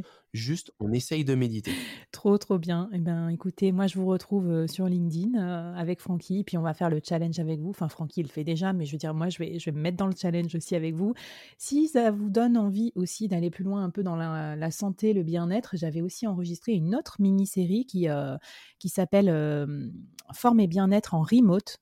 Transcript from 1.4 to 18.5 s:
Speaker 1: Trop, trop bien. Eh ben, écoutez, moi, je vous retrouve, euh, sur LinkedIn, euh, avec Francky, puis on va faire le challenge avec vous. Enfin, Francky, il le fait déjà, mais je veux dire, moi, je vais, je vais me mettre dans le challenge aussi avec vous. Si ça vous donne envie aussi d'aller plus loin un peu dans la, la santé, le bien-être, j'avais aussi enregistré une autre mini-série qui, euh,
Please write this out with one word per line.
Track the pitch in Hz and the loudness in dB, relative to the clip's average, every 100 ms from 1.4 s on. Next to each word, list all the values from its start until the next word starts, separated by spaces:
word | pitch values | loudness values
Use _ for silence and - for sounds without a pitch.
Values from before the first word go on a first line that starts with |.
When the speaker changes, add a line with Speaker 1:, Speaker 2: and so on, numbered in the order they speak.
| 123 110 - - - - - | 0 -2 -6 -8 -8 -14 -18
Speaker 1:
Trop, | - 208 202 | -2 2 2
trop | - 190 | 2 -2
bien. | 170 170 196 | 0 -2 -2
Eh | 185 | -2
ben, | 165 165 165 | -2 0 -2
écoutez, | 165 190 - 196 | -2 -4 0 2
moi, | 185 196 | 2 2
je | 190 | 0
vous | 185 | 0
retrouve, | 180 - 202 175 | 0 0 0 2
euh, | 165 160 | 0 0
sur | - 185 | -2 0
LinkedIn, | 180 170 160 208 240 | 2 0 0 0 0
euh, | 180 175 170 175 | -2 -4 -6 -6
avec | 165 180 | -4 -4
Francky, | - 175 - 190 | -2 -4 -2 -2
puis | 202 175 | -2 -2
on | |
va | 165 | -2
faire | 156 175 | 0 0
le | 156 | 0
challenge | - 170 165 160 | 0 -2 -2 -2
avec | 160 156 | -2 -4
vous. | 165 | -4
Enfin, | 196 160 | -4 -6
Francky, | - 156 - | -4 -6 -4
il | |
le | 147 | -6
fait | - | -4
déjà, | 151 160 190 | -2 -2 0
mais | 185 | -2
je | 147 | -2
veux | 151 | -4
dire, | 160 | -4
moi, | 156 175 | -2 -2
je | 175 | -4
vais, | 165 170 | -6 -6
je | 160 | -6
vais | 147 | -4
me | |
mettre | 160 180 | -2 0
dans | 196 | -2
le | 180 | 0
challenge | 180 170 170 165 | 0 0 -2 -4
aussi | - | -2
avec | 175 160 160 | -2 -2 -2
vous. | 202 240 - - - - | -2 -2 -8 -20 -20 -14
Si | - 277 311 | -2 0 2
ça | 254 226 | 4 2
vous | 208 208 | 2 0
donne | 202 240 240 | 2 4 4
envie | 202 196 233 - | 2 0 -2 -2
aussi | 180 - 214 | -4 -4 -2
d'aller | 180 170 | 0 -2
plus | 170 | -2
loin | 190 202 | -4 -2
un | 185 | -2
peu | 202 | -4
dans | 185 165 | -4 -2
la, | 165 160 156 151 | -4 -4 -6 -4
la | 160 | -4
santé, | - 202 185 214 | -2 -4 0 2
le | 202 | 2
bien-être, | 165 170 170 208 - 180 | 2 0 0 -2 -2 -4
j'avais | 160 160 | -4 -2
aussi | 180 - 226 | -4 -4 -4
enregistré | 180 175 170 - | -4 -4 -6 -2
une | 202 160 247 | 0 2 -2
autre | - - | -2 2
mini-série | 196 196 196 - 175 214 254 | 4 4 2 0 0 0 0
qui, | 185 165 | 0 0
euh, | 143 139 139 - | 0 -4 -6 -12